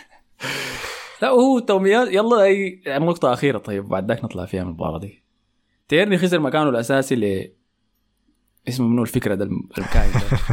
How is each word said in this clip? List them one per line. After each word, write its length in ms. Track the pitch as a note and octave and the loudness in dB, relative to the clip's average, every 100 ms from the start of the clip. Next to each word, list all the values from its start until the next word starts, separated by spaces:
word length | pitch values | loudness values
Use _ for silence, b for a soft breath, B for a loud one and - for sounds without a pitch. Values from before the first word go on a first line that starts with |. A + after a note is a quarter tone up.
| B B _ _ B B C3+ B B B B B | B B _ _ B B -10 B B B B B
لا، 60 | A#3+ | 2
هو 300 | B3+ B3+ C4 | 4 6 4
توميا-، 500 | A#3 G3 F#3+ A3 B3 | 2 2 4 2 2
يلا 300 | F#3 A3+ A#3+ | 2 2 4
أي، 400 | G3 G3 G3 F#3 - | 4 4 0 -6 -6
يعني 180 | C#3 E3 | -2 0
نقطة 260 | E3+ C#3+ | 0 0
أخيرة 260 | B2 C#3+ A2+ | 2 0 -2
طيب، 260 | - G2+ | -4 -6
بعد 240 | G2+ G2 G2 | -4 -4 -2
ذاك 160 | A2+ | -4
نطلع 200 | A2 F#2 | -6 -8
فيها 180 | F2+ F#2+ | -6 -6
من 60 | F2+ | -6
المباراة 300 | E2 E2+ D#2+ | -6 -8 -8
دي. 260 | G2 - _ _ _ _ _ _ - | -10 -18 _ _ _ _ _ _ -2
تيرني 300 | D3+ G#3 F#3 | 0 2 0
خسر 200 | F3+ F3 | 0 0
مكانه 300 | D3 D3 D3+ | 0 0 0
الأساسي 480 | A#2+ A#2 C3+ C3 B2+ | 0 0 0 0 -2
ل، 360 | G2+ F#2+ F#2+ _ _ _ _ _ _ _ _ _ _ _ - | -2 -4 -8 _ _ _ _ _ _ _ _ _ _ _ -8
اسمه 180 | B2+ A#2+ | -2 2
منو 160 | A#2+ | 2
الفكرة 320 | A2+ C3 A2 | 0 -2 -2
ده 100 | G2 | -2
الم-، 240 | G2+ F#2 - - | -4 -6 -8 -8
الكاين 340 | F#2+ - - | 0 4 4
ده؟ 260 | C3 - C3+ - | 4 0 0 0